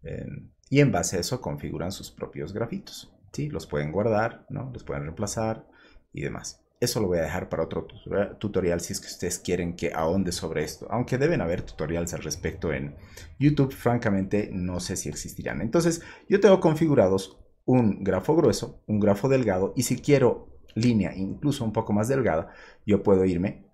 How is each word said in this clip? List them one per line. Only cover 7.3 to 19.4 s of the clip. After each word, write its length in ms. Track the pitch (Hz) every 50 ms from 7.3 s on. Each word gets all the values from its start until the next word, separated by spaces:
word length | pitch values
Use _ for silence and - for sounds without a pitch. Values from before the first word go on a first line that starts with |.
| 78 90 90 -
para 140 | - 82
otro 240 | 80 80 85 85 80
tutora-, 500 | - - - - 85 87 95 101 - - -
tutorial 420 | - 104 101 - 92 85 85 87
si 120 | 85 -
es 80 | 98 -
que 60 | -
ustedes 320 | - - - - 87 - -
quieren 380 | - - 90 87 87 87 85
que 160 | - 85 80 -
ahonde 380 | - 80 80 87 98 92 87
sobre 320 | 87 - - 80 80 82 90
esto. 220 | - - - - -
Aunque 280 | - 117 123 - 131 127
deben 220 | 139 160 175 131
haber 220 | 90 82 85 95
tutoriales 500 | - - - - 80 73 82 85 87 87 -
al 80 | 80
respecto 500 | 78 78 76 - - 82 78 - - 85
en 240 | 73 65 69 71 - - - - - - - - - -
YouTube, 340 | 131 147 147 143 139 131
francamente 760 | - - - 123 120 120 - 110 101 95 95 95 - 101 107 -
no 280 | - 95 90 90 90 87
sé 160 | 87 - 95
si 120 | 85 - -
existirán. 540 | 76 - - - - - - 60 60 67
Entonces 400 | 90 117 - 170 160 170 165 170 - - - - - _
yo 120 | 180 196
tengo 200 | 196 208 190 185
configurados 800 | 185 170 156 151 165 156 143 123 101 92 95 95 - - - - - _ _ _ _
un 380 | - 127 127 117 107 - -
grafo 340 | 98 98 92 92 - - 156
grueso, 460 | 165 156 120 98 - - - - - _
un 140 | - 107 104
grafo 280 | 101 101 98 101 - 135
delgado 440 | 135 131